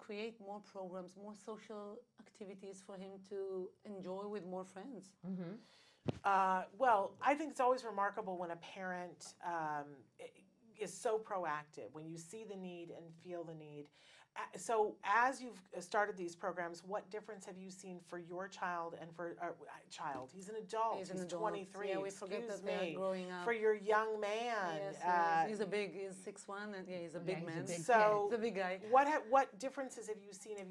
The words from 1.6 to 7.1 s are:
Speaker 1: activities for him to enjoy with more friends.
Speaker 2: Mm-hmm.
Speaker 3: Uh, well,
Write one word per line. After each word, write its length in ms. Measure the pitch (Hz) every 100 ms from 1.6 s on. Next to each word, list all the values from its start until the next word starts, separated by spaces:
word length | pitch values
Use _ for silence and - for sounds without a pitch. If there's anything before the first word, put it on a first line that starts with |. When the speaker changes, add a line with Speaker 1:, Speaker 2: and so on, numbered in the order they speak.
| - 208 202 226 - -
Speaker 1:
activities 640 | 226 - 190 196 202 190 -
for 100 | 196
him 160 | 190 196 196
to 400 | 202 196 190 185 - 214
enjoy 420 | 196 185 190 208
with 180 | 208 175
more 180 | 185 185
friends. 460 | 190 220 226 185 _ 175
Speaker 2:
Mm-hmm. 300 | 185 170 220 - - - _ - -
Speaker 3:
Uh, 400 | 202 190 190 185 175 202
well, 360 | 254 214 196